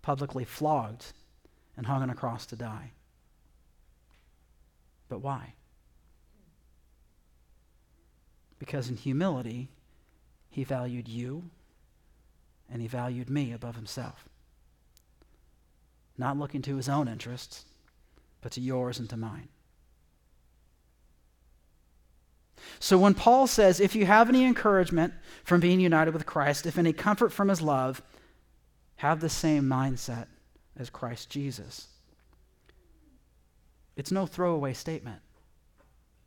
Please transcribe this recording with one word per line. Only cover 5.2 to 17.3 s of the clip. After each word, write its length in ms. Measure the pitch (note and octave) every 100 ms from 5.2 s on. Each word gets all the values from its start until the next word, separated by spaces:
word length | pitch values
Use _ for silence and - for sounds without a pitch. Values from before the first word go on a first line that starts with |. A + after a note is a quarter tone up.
why? 340 | C#3 C3+ - - _ _ _ _ _ _ _ _ _ _ _ _ _ _ _ _ _ _ _ _ _ _ _ _ _ _ _ _ _ _
Because 320 | C#3 C#3+ A#2+
in 60 | A#2+
humility, 760 | C#3 C3 F#3 C#3 A#2 A#2+ C3 _ _ _ _ _ _ _ _
he 140 | -
valued 440 | C3 C3+ B2 B2 A#2
you 360 | A2+ B2 D3 F3 _ _ _ _ _ _ _ _ _ _ _ _
and 120 | A#2+
he 60 | A#2
valued 420 | B2 B2 B2 B2
me 220 | C#3+ C3+
above 240 | A#2 A#2+ A#2
himself. 520 | G#2+ - A#2+ - - _ _ _ _ _ _ _ _ _ _ _ _ _ _ _ _ _ _ -
Not 220 | B2 C#3
looking 240 | C#3+ C#3+
to 140 | C3+ C#3
his 120 | B2+
own 180 | C#3+ C3
interests, 580 | A2 -